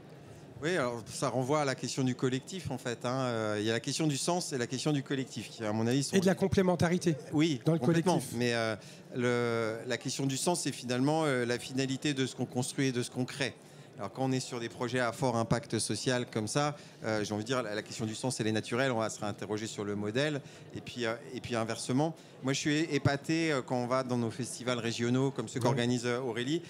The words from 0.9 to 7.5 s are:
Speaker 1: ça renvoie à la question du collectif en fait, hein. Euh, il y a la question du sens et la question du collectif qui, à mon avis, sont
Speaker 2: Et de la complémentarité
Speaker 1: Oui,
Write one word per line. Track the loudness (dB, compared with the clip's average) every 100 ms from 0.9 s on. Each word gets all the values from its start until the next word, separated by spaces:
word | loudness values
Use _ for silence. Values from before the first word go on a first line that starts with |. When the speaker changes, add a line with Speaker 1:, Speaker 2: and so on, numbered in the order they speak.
| -2 -6
Speaker 1:
ça | -2 0
renvoie | 2 2 2
à | 2
la | 0
question | -2 0
du | 0 2
collectif | 0 0 -4 -8 -6
en | -6
fait, | -4 -4 -2
hein. | 0 0
Euh, | 0 0 2
il | 2
y |
a |
la | 0
question | 0 0 2
du | 2
sens | 0 0 0
et | -2
la | -2
question | -2 0
du | 0
collectif | 0 -2 -4 -6 -8
qui, | -4
à | -2
mon | 2 2
avis, | 2
sont | 4 4
Speaker 2:
Et |
de | 4
la |
complémentarité | 4 4 4 4 4 4 2 2 0 0
Speaker 1:
Oui, | 4 4